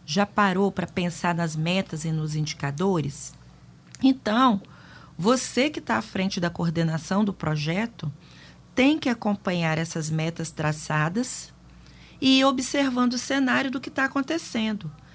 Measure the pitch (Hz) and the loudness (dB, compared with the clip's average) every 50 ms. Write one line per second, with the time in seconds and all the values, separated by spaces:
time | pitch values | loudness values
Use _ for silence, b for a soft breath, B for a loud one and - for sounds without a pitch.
0 | - - 147 190 202 202 - - 208 196 180 185 202 196 190 - 175 - - - | -12 -4 -2 0 0 0 2 2 2 4 4 4 2 2 2 -2 -4 -4 -4 -2
1 | 180 175 170 - - 175 170 165 170 165 156 156 156 165 180 190 190 - - 156 | -2 -2 -2 -2 -2 0 0 0 -2 -2 -2 -2 0 0 0 0 -2 -2 -6 -6
2 | 151 160 160 156 156 156 151 156 151 151 - - - 139 143 143 180 202 190 170 | -4 -2 -2 -2 -2 -2 -2 -2 -2 -4 -4 -4 -4 -4 -2 0 0 2 2 2
3 | 143 143 - - - - - - - - - - - - - - - - - - | 0 -2 -6 -8 -12 -12 -14 -18 -20 -20 -20 -20 -20 -20 -20 -20 -20 -20 -6 2
4 | - 269 269 262 - 214 208 233 262 254 220 196 - B B B B B B B | 2 4 4 2 0 0 2 4 4 4 4 2 -2 B B B B B B B
5 | B B B - 165 208 254 254 - - - 240 254 302 302 320 - - 233 220 | B B B 0 2 4 4 4 2 0 0 2 2 2 0 -4 -4 -2 -2 -2
6 | 214 - - 202 185 196 - 196 175 170 170 - 170 170 160 170 165 165 160 160 | -2 -4 -4 -2 -2 -2 0 -2 -2 -2 -2 -2 -2 0 0 0 0 0 0 -2
7 | - - 185 196 214 202 190 - - 156 156 151 147 156 165 190 226 233 - - | -4 -2 0 0 2 0 -2 -2 -2 -2 -2 0 -2 -2 -2 -2 -2 -4 -6 -8
8 | - 151 - B B B B B B B B B B - - - 247 277 311 311 | -8 -8 -8 B B B B B B B B B B -6 0 4 4 4 4 4
9 | - 277 233 233 - 214 208 202 - 202 180 175 170 160 156 156 165 165 - 170 | 2 0 -2 0 0 0 -2 0 0 -2 0 2 2 2 2 0 -2 -2 -4 -4
10 | 156 156 156 160 156 165 165 165 165 151 - - 156 151 156 156 - - 151 156 | -4 -2 -2 -2 -2 -2 -4 -4 -6 -8 -6 -2 -2 -2 -2 -2 -4 -2 0 0
11 | 151 165 175 226 247 - - - - - - - - B B B B B B B | 0 0 0 -2 -2 -4 -6 -8 -10 -12 -18 -20 -20 B B B B B B B
12 | B B B B - 262 262 262 262 269 269 262 262 - - 285 277 269 247 247 | B B B B 2 4 6 6 6 4 4 2 -2 -2 0 0 0 0 2 2
13 | 247 247 247 247 - - 269 277 269 254 240 247 277 277 247 277 - - - - | 2 2 0 -2 -2 -2 0 0 2 2 2 2 0 -2 -4 -6 -8 -6 -4 -2
14 | 269 269 - 277 269 - 311 330 - - - 240 220 220 214 202 - 156 - B | -2 0 0 -2 -2 -2 -4 -4 -4 -4 -4 -2 -2 -2 -2 -4 -6 -10 -12 B
15 | B B B | B B B